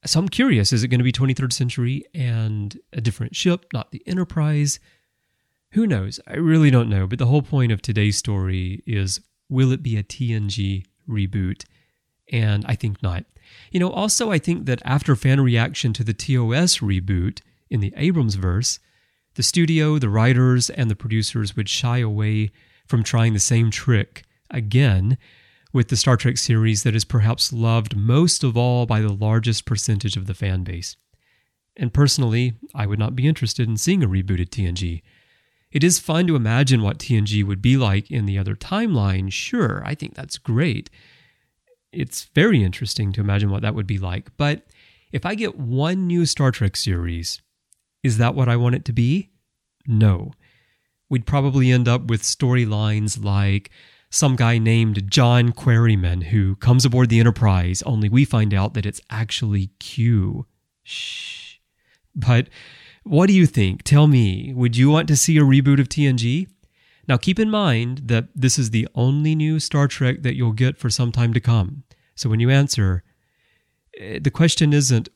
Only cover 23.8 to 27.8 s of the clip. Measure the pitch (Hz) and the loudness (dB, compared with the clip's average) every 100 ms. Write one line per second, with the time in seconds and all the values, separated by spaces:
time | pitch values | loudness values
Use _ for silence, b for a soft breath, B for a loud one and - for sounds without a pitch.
23.8 | - 113 - - _ _ _ - 107 120 | 0 0 0 -10 _ _ _ -8 -2 2
24.8 | 139 95 95 131 b b b b b 135 | 4 2 2 -2 b b b b b -2
25.8 | 117 117 - 123 123 123 - 110 110 107 | 0 0 2 2 2 -2 0 2 2 0
26.8 | 120 110 - 123 104 123 - 120 113 113 | 0 -2 0 0 2 0 -4 -2 0 0